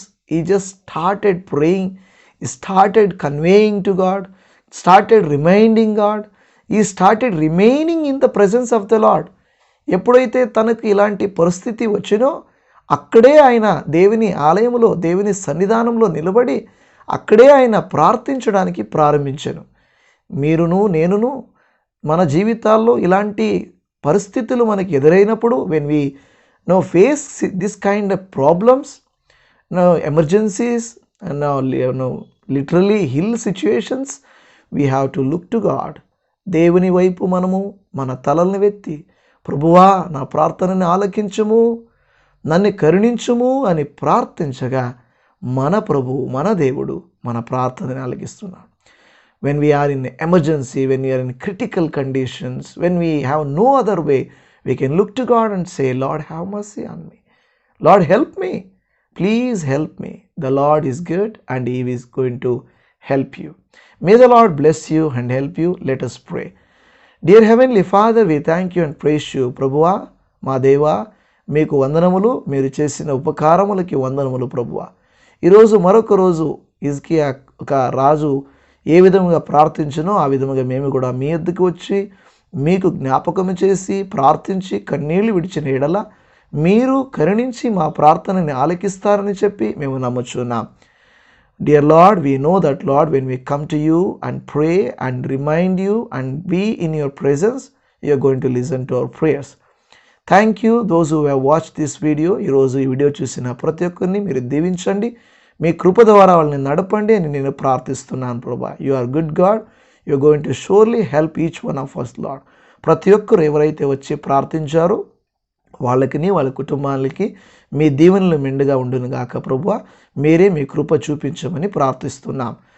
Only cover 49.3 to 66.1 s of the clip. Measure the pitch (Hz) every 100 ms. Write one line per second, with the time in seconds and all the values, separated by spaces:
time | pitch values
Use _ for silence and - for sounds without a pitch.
49.3 | _ 135 147 147 143 143 135 127 - 165
50.3 | 180 147 151 131 139 131 131 131 131 127
51.3 | 127 - 190 226 190 151 151 135 131 127
52.3 | - 135 135 139 - 175 175 165 151 131
53.3 | 151 147 147 247 269 208 180 147 131 -
54.3 | - _ _ - 127 135 165 208 - 226
55.3 | 233 220 190 165 - 131 127 135 151 151
56.3 | 160 190 208 208 - - 170 156 - _
57.3 | _ _ _ _ _ 151 196 156 202 330
58.3 | 381 370 240 - _ _ _ _ - 185
59.3 | 226 254 214 143 139 156 - - - _
60.3 | - 135 139 147 151 135 127 175 170 220
61.3 | 226 - 127 120 127 123 123 - - 127
62.3 | 120 127 120 - _ _ _ - 139 135
63.3 | - 147 - _ _ _ _ 160 233 247
64.3 | 240 220 143 147 160 - 156 160 123 123
65.3 | 131 139 - 170 180 131 131 127